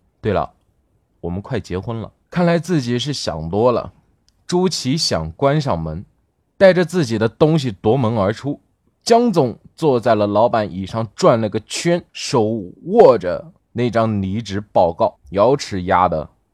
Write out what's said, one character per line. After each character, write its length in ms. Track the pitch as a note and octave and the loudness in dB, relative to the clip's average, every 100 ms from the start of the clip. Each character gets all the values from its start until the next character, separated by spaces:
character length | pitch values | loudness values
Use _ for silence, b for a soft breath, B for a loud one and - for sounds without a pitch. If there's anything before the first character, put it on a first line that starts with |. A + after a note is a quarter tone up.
| _ _ | _ _
对 100 | A2 | -4
了， 220 | F2+ - _ _ _ _ _ _ _ | -2 -4 _ _ _ _ _ _ _
我 80 | E2+ | -10
们 140 | F2+ | -8
快 180 | - A#2 | -8 -8
结 180 | - F2+ | -6 -8
婚 200 | A#2+ A#2 | -8 -10
了。” 120 | G2 _ _ | -12 _ _
看 160 | F3 F3 | -2 0
来 120 | E3+ | 0
自 220 | F3 E3 | 0 -2
己 180 | A#2+ A#2+ | -2 -4
是 140 | C3+ | -4
想 380 | C3 - D#2+ D#2+ | -6 -6 -6 -4
多 200 | G2+ B2 | 2 2
了。 220 | A2+ - _ _ _ _ _ - | 2 -4 _ _ _ _ _ -4
朱 220 | F3+ F#3 | 0 0
祁 280 | - B2 D#3+ | -2 -4 -2
想 340 | - F#2 D#2+ | -2 -4 -6
关 280 | - C#3 D3+ | -2 0 0
上 180 | C3 E2+ | -2 -4
门， 260 | D#2+ D#2+ - _ _ _ _ - | -4 -8 -14 _ _ _ _ 4
带 160 | F#3+ | 4
着 120 | F3 | 4
自 200 | E3 F3+ | 0 -2
己 140 | B2 A2 | -2 0
的 100 | A2 | -2
东 300 | - D#3 D#3+ | 2 2 2
西 120 | C3 | -2
夺 240 | G2 G#2+ | -4 0
门 220 | C3+ B2+ A#2 | 2 0 0
而 160 | F#2+ | -2
出。 280 | A2+ C#3 D3 _ _ _ _ | -2 -8 -10 _ _ _ _
江 300 | - A#3 A#3+ | 2 2 4
总 260 | F3 B2+ - - | 2 0 -2 -16
坐 240 | - D#3+ B2 | -4 0 2
在 160 | A#2+ | 2
了 140 | G#2+ G#2 | 2 2
老 200 | G2+ A#2+ | 2 2
板 240 | A#2 G#2 | 2 -2
椅 140 | F#2 F#2+ | -6 -8
上 220 | A2+ A2+ - | -6 -8 0
转 240 | F3+ A#2 | 2 2
了 80 | A2 | 0
个 100 | A2 | -6
圈， 460 | - - E3+ F3 - | -8 -6 -2 -2 -4
手 320 | - - C3 G#2+ A2+ F2+ - | -14 -2 0 0 -2 -8 -14
握 340 | D#3+ A3+ E3 D3 | -2 6 6 6
着 340 | F2+ E2+ E3 _ _ | 0 -6 -8 _ _
那 180 | A2+ A#2+ | -4 -2
张 320 | A2+ A2+ G#2 | 0 0 -2
离 180 | F#2+ G#2 | -4 -6
职 200 | G2+ G2 | -6 -8
报 320 | G#2 A2+ F2 | -2 2 2
告， 260 | E2 A2 - - | 2 -4 -4 -6
牙 260 | F#2 A#2 D3 | 2 2 2
齿 260 | - F#2+ | -4 -8
压 260 | F2+ F2+ F2+ | 0 2 2
得 220 | D#2+ - _ _ | 0 -8 _ _